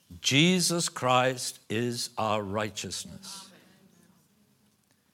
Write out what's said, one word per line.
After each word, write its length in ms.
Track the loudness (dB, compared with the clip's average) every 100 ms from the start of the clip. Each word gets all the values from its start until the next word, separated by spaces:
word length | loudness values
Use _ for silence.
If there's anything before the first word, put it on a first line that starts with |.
| _ -6
Jesus 720 | 2 6 6 4 2 0 -2
Christ 680 | -2 2 4 4 0 -6 -10 -6
is 400 | -2 -2 -4 -6 -2
our 260 | 0 0
righteousness. 1040 | -2 -4 -4 -6 -8 -10 -10 -14 -16 -16 -18 -20 -20 _ _ _ _ _ _ _ _ _ _ _ _ _ _